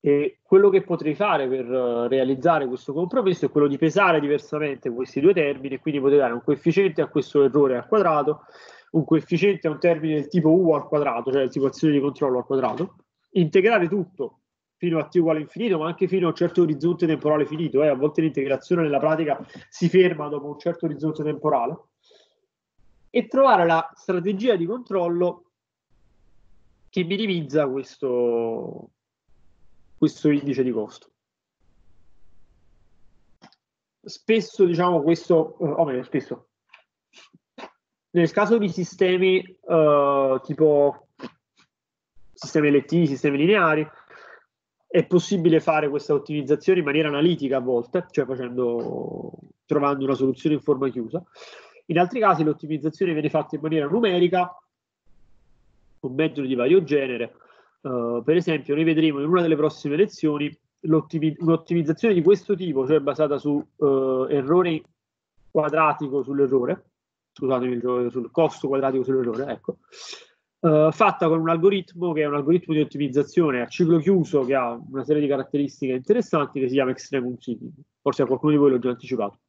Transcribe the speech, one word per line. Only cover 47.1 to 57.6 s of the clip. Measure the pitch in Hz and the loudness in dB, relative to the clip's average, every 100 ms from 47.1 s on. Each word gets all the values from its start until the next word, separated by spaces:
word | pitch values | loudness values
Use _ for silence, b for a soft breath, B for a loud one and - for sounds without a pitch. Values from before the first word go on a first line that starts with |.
| 143 165 170 135 135 | 2 2 0 -2 -2
a | |
volte, | 123 120 120 180 175 | -2 -4 -2 -6 -4
cioè | - | -6
facendo, | 127 131 123 123 123 117 - 127 - - - - - _ _ | -4 -6 -6 -4 -2 -2 -6 -8 -10 -12 -14 -16 -20 _ _
trovando | 147 143 139 135 | 0 0 -2 -2
una | |
soluzione | 127 135 127 160 | 0 -2 -2 -2
in | 147 | -2
forma | 151 135 135 | 0 0 -2
chiusa. | 123 113 165 - B B B B B - | -4 -8 -10 -12 B B B B B -2
In | 170 | 0
altri | 180 247 | 0 2
casi | 208 160 | 2 2
l'ottimizzazione | 156 147 147 156 151 156 185 | 0 -2 -6 -6 -6 -4 -2
viene | 156 151 | -2 -2
fatta | 156 147 | -4 -4
in | 147 | -8
maniera | 156 156 143 | -4 -2 0
numerica, | 208 220 180 175 180 - - _ _ _ _ _ - - - _ _ _ _ _ _ | 0 0 2 2 0 -2 -8 _ _ _ _ _ -20 -20 -20 _ _ _ _ _ _
con | 135 | -8
metodi | 131 160 147 131 | -2 -2 -2 -4
di | |
vario | 127 127 190 | -2 4 4
genere. | 151 147 131 120 113 b b b | 4 -2 -2 -6 -8 b b b